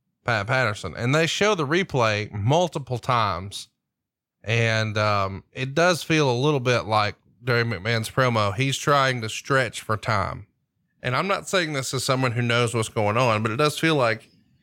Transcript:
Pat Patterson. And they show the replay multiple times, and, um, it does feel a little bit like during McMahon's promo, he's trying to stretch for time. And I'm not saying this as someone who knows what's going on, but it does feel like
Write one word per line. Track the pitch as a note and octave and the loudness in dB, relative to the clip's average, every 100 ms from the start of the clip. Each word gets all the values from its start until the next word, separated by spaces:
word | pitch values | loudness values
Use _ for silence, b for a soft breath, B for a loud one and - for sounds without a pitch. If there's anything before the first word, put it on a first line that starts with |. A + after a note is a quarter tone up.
| _ _ | _ _
Pat | B2 A2 G#2 | -4 -2 0
Patterson. | C3 A#2 G#2 F#2 - | 0 0 -2 -8 -4
And | A#2+ | 0
they | D3+ E3 | 2 0
show | - G#3 | 2 0
the | F#3+ C#3 | 2 0
replay | E3+ F#3 C#3 A2 G#2 G#2 | -2 0 0 2 0 -4
multiple | G2+ G#2 D#3+ F3+ D#3+ C3 B2 | -2 2 2 2 -4 -8 -6
times, | - A#2+ G#2 E2+ G2 - - _ _ _ _ _ _ _ | 0 2 2 -2 -8 -12 -16 _ _ _ _ _ _ _
and, | - A2+ A2+ A2 A2 G#2+ | -2 0 2 0 -2 0
um, | G#2+ G#2 F#2+ G2 - | 0 0 -2 -6 -12
it | B2+ C3 | -10 -4
does | D3 F3+ D#3+ | 2 2 2
feel | - D#3 C#3 | 0 2 2
a | |
little | A#2+ D3 C#3+ | 2 2 0
bit | B2 A#2 F2 | 2 0 2
like | G#2+ G#2 - _ _ | 2 0 -4 _ _
during | B2 A#2+ A#2 | -2 0 0
McMahon's | F#2 G#2+ A2+ A2 | -2 -2 -2 0
promo, | - B2+ A2+ G2+ | 0 2 2 0
he's | G2+ C3+ C3 | 0 -2 -2
trying | - C#3+ C3+ B2 | 2 4 2 0
to | A2 | -6
stretch | - - C3+ A2+ - | -8 0 0 0 -6
for | - G#2+ | -4 -4
time. | - G#2 - F2+ - _ _ _ _ _ | 0 0 -2 -6 -14 _ _ _ _ _
And | B2+ | -4
I'm | C3 F#3+ | -2 -2
not | F#3+ D#3 | -4 -2
saying | F#3+ D#3 | -2 0
this | C#3+ B2+ | -4 -4
as | C3 | -4
someone | - C3 B2+ | -2 0 0
who | A#2 | 0
knows | A#2+ A#2 A#2+ | 0 2 2
what's | A#2 A2 | 0 -2
going | A#2 G#2 A2+ | 0 0 2
on, | B2+ G#2+ | 2 2
but | A2 | 0
it | A#2 | 0
does | D3+ - | 0 2
feel | D#3+ | 0
like | D3+ A#2 A2 - _ _ _ | 2 2 0 -8 _ _ _